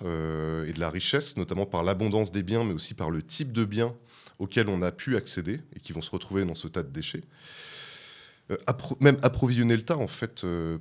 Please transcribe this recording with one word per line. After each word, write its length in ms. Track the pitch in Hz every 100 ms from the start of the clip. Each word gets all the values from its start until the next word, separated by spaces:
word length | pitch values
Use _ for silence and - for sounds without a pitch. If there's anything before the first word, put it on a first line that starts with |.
euh, 600 | 92 82 80 78 80 80 78
et 80 |
de 60 | 78
la 100 | 82
richesse, 480 | 85 - 143 143 -
notamment 260 | 87 90
par 200 | 98 87
l'abondance 460 | 87 95 110 107 104
des 120 | 92
biens, 220 | 90 113
mais 100 | 113
aussi 180 | 82 -
par 160 | - 80
le 140 | 80
type 280 | 78 - 143
de 140 | 117
biens 300 | 107 104 117 117 - - - -
auxquels 300 | 95 - 104
on 140 | 92
a 100 | 90
pu 240 | 85 - 117
accéder 460 | - - 82 127 156
et 60 | -
qui 140 | -
vont 80 | 82
se 80 | 80
retrouver 340 | 92 - 98
dans 100 | 92
ce 140 | 80 80
tas 140 | 87
de 80 | 73
déchets. 320 | 69 78 - - - - - - - - - - - - - -
Euh, 80 | - -
appro-, 320 | 131 - 135
même 160 | 143 139
approvisionner 520 | 131 123 127 120 120
le 60 | 117
tas, 160 | 110 165
en 100 | 113
fait, 380 | - 113 -
euh, 320 | 90 85 82 82